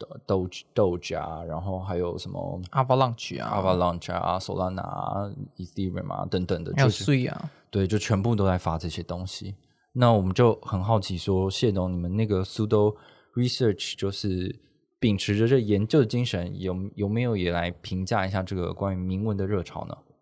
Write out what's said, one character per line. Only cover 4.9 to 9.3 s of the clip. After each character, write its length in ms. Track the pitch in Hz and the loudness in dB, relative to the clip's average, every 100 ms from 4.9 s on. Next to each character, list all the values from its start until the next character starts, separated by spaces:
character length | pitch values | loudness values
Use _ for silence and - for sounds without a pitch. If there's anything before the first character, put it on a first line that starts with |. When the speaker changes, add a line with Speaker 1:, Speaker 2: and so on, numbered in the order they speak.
| - - 98 101 - - - | -6 -4 -4 -6 -8 -12 -12
Speaker 1:
Ethereum 560 | 87 - 95 90 - | -10 -4 -4 -4 -6
啊， 140 | - 92 | -6 -2
等 160 | 92 | -2
等 200 | 90 98 | 0 -2
的， 80 | 85 | -2
Speaker 2:
还 80 | - | 2
有 60 | 131 | 2
Speaker 1:
就 40 | |
是 120 | - | 2
Speaker 2:
Sui 260 | - 135 123 | 2 2 0
啊。 180 | - 147 - _ | -6 -12 -14 _
Speaker 1:
对， 160 | 101 92 | 0 2
就 100 | 107 | 0
全 240 | - 98 | 2 2
部 140 | 110 | 2
都 100 | 107 | 2
在 140 | 95 90 | 4 2
发 180 | 85 80 | 0 -2
这 120 | 85 | -4
些 160 | 87 | -8
东 200 | 82 87 | -8 -8
西。 300 | 92 | -8